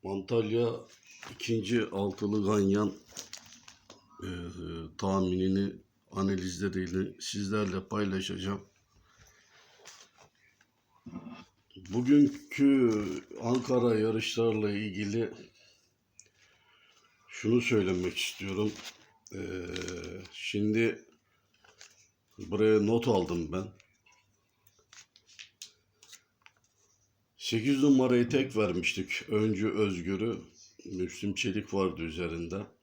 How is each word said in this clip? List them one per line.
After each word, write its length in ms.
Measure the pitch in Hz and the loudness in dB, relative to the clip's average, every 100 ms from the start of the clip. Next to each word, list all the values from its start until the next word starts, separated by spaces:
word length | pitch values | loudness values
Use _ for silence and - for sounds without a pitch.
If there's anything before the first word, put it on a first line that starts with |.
Antalya 640 | 90 98 95 117 107 113 117 - - - - - - | -4 -6 -2 0 2 2 0 -2 -12 -20 -20 -20 -18
ikinci 520 | - - 113 98 117 107 | -14 -2 -2 2 0 0
altılı 580 | 98 101 92 104 107 98 | -2 -2 -2 -2 0 2
ganyan, 400 | 107 98 98 104 - - - - - - - - - _ - _ - | 4 4 4 2 -2 -16 -18 -16 -16 -20 -20 -20 -20 _ -20 _ -14
eee, 60 | 92 87 87 87 82 82 80 - | -10 -8 -10 -10 -10 -10 -12 -6
tahminini, 720 | 98 98 92 92 92 95 98 - _ _ _ | 0 2 2 2 2 2 0 -4 _ _ _
analizleriyle 1080 | - 98 95 92 87 98 92 90 92 95 - | -2 0 0 -4 -4 -4 -4 -4 -2 -4 -6
sizlerle 640 | - - 101 107 101 92 | -8 -6 -2 -2 -2 -4
paylaşacağım. 760 | 95 107 104 95 95 92 95 98 - _ _ _ _ _ - _ _ _ - _ - - - _ - _ _ _ _ _ _ _ - - - - - _ _ - 92 | -4 -4 -2 -2 -4 -6 -6 -6 -8 _ _ _ _ _ -20 _ _ _ -20 _ -20 -20 -20 _ -20 _ _ _ _ _ _ _ -16 -16 -16 -18 -20 _ _ -20 -4
Bugünkü 1120 | 98 123 147 139 - - - 139 139 123 107 101 78 - - | -2 6 8 8 4 -12 2 6 6 6 4 0 -4 -8 -6
Ankara 560 | 117 127 120 123 120 110 | 0 0 2 4 4 4
yarışlarla 720 | 110 110 110 - 117 107 104 | 2 0 -2 0 2 2 0
ilgili 600 | 101 107 95 101 110 113 - - _ _ _ _ _ _ _ - _ _ _ _ _ _ _ _ _ _ | -2 -4 -4 -2 0 -2 -6 -20 _ _ _ _ _ _ _ -20 _ _ _ _ _ _ _ _ _ _
şunu 320 | - 107 120 | -6 2 2
söylemek 560 | 120 117 92 90 90 - | 4 2 2 0 -2 -4
istiyorum. 560 | - - 98 95 107 104 - - - _ - | -6 -6 -6 -2 -2 -4 -14 -18 -20 _ -16
Eee, 80 | 95 95 92 87 87 90 90 87 92 98 | -12 -8 -8 -8 -8 -8 -10 -10 -12 -14
şimdi 720 | - - 104 107 107 113 - - _ _ _ _ _ - _ - _ _ _ _ - | -12 -6 -2 0 2 2 0 -12 _ _ _ _ _ -20 _ -20 _ _ _ _ -18
buraya 420 | 95 98 107 107 | -6 2 4 6
not 280 | 104 117 117 | 4 2 2
aldım 440 | 101 87 87 80 | 2 2 -2 -4
ben. 120 | 90 101 - _ _ _ _ _ _ _ _ _ _ _ - - _ _ - - _ - _ _ _ - - _ _ - _ _ _ _ _ _ _ _ _ | -6 -8 -14 _ _ _ _ _ _ _ _ _ _ _ -20 -20 _ _ -20 -20 _ -20 _ _ _ -20 -20 _ _ -20 _ _ _ _ _ _ _ _ _
Sekiz 460 | - 113 117 139 | -4 -2 0 4
numarayı 460 | 143 135 127 123 120 | 6 6 8 4 4
tek 280 | 135 135 107 | 2 0 2
vermiştik. 720 | 104 90 87 - 92 - - | 0 2 -2 -2 -4 -6 -2
Öncü 420 | 107 110 101 107 | 0 2 0 -2
Özgür'ü. 680 | 101 104 90 85 98 113 98 - _ - _ | 0 0 0 -4 -2 -2 -4 -10 _ -20 _
Müslüm 500 | - 92 90 - 101 | -12 -6 -6 -4 -6
Çelik 400 | 95 110 98 101 | -4 -2 -4 -4
vardı 280 | 98 95 78 | 0 0 -2
üzerinde. 640 | 82 80 85 82 85 95 104 _ | -8 -4 -6 -4 -6 -8 -10 _